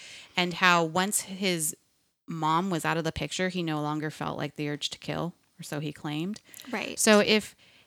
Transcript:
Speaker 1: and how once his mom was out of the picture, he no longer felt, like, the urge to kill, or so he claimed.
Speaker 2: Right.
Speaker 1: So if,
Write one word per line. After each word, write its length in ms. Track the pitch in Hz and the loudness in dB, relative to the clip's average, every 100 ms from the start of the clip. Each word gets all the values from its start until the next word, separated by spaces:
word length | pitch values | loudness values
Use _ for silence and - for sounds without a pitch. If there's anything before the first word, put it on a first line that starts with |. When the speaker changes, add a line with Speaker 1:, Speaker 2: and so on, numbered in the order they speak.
| - - - - | -20 -18 -8 -2
Speaker 1:
and 180 | 180 | -2
how 280 | 170 185 175 | 4 6 6
once 380 | 165 165 190 - | 4 2 0 0
his 560 | - 190 202 175 156 - _ _ _ _ - | -4 -4 0 0 -2 -6 _ _ _ _ -10
mom 440 | 170 156 165 190 | -2 2 2 2
was 140 | 170 | 0
out 120 | 156 160 | 0 0
of 80 | |
the 80 | 160 | 0
picture, 360 | - 151 - 185 | -2 -4 -2 -2
he 140 | 180 | 0
no 180 | 165 151 | -2 0
longer 300 | 147 151 151 | -2 -2 -4
felt, 280 | - 156 147 | -4 -6 -4
like, 180 | 147 - | -6 -4
the 120 | 147 | -4
urge 220 | 147 - | -4 -6
to 80 | - | -8
kill, 360 | - 151 165 - _ _ | -6 -4 -4 -6 _ _
or 40 | |
so 180 | 170 151 | -8 -6
he 120 | 151 | -6
claimed. 480 | 147 160 147 175 214 - - - | -8 -6 -4 -4 -8 -14 -20 -8
Speaker 2:
Right. 280 | 233 - - | -6 -6 0
Speaker 1:
So 220 | - 208 | 6 8
if, 340 | 208 214 - - - _ | 8 2 0 -14 -20 _